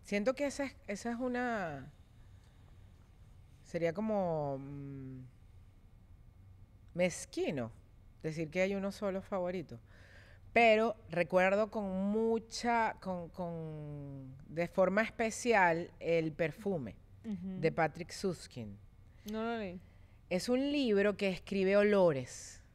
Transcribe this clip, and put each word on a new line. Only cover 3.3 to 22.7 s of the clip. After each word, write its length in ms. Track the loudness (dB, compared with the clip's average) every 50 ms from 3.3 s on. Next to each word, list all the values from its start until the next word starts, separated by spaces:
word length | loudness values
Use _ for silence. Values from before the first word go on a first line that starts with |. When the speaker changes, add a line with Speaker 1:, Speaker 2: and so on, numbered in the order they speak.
| -20 -20 -20 -20 -20 -20 -20
Speaker 1:
sería 300 | -8 -4 -2 -2 0 -2
como, 640 | -2 -2 0 0 0 0 0 0 -2 -2 -2 -4 -6
mm, 600 | -8 -10 -10 -10 -10 -10 -12 -12 -12 -12 -14 -14 -16 -18 -20 -20 -20 -20 -20 -20 -20 -20 -20 -20 -20 -20 -20 -20 -20 -20 -20 -20 -20 -20 -20 -20 -20 -20 -20 -20 -20 -20 -20 -20 -20 -14 -2
mezquino 760 | 0 0 0 0 -4 -12 -8 -4 -4 -2 -2 -2 -4 -6 -6 -10 -16 -20 -20 -20 -20 -20 -20 -20 -8 -8
decir 260 | -8 -4 -4 -6 -4
que 120 | 0 0
hay 140 | 0 2 0
uno 160 | -2 -4 -4
solo 300 | -6 -4 -4 -4 -4 -4
favorito. 580 | -6 -4 -4 -4 -4 -4 -4 -6 -8 -8 -14 -18 -18 -20 -20 -20 -20 -20 -20 -20 -20 -20 -20 -20 -20 2 6
Pero 420 | 8 8 8 8 8 4 2 0 -6 -10 -4
recuerdo 600 | 0 0 0 4 6 6 6 6 4 4 0 0
con 220 | -2 -6 -4 -2 -2 0 0
mucha, 920 | 0 2 2 2 2 2 0 -2 -6 -10 -4 0 2 2 2 2 0 -2 -6
con, 260 | -8 -6 -6 -6 -8 -10
con, 1040 | -8 -8 -8 -6 -6 -8 -8 -8 -8 -10 -10 -10 -10 -10 -10 -12 -12 -12 -14 -14 -16 -18 -18
de 200 | -10 -4 -4 -4 0
forma 320 | 2 2 2 4 4 0
especial 920 | 0 -2 -2 -4 -4 -4 -4 -2 2 4 6 6 6 6 4 2 -2 -8 -12 -8
el 320 | -2 2 2 2 2 0
perfume 640 | -2 -2 -2 -2 -2 -4 -4 -4 -4 -2 -4 -8 -12 -14 -20 -20 -20 -14 -8
Speaker 2:
Ujú. 340 | -8 -8 -6 -6 -8 -6 0
Speaker 1:
de 120 | 0 0 2
Patrick 360 | 2 0 0 0 -8 -12 -12
Süskind. 680 | -10 -4 -4 -4 -4 -4 -12 -16 -14 -12 -12 -12 -14 -16 -20 -20 -20 -20 -20 -20 -20 -18 -14 -10
Speaker 2:
No 120 | -8 -6 -4
lo 140 | -4 -4
leí. 240 | -6 -6 -8 -10 -12 -16 -18 -20 -20 -20 -20 -20 -20 -6 -2
Speaker 1:
Es 180 | -2 -2 2
un 240 | 2 2 2 2 2
libro 460 | 2 2 4 4 6 6 6 4 2
que 100 | 2 0 -2
escribe 460 | -2 -4 -6 -4 0 2 4 6 6
olores. 840 | 6 6 6 6 6 6 6 4 2 -4 -8 -12 -14 -14 -16 -16 -20 -20 -20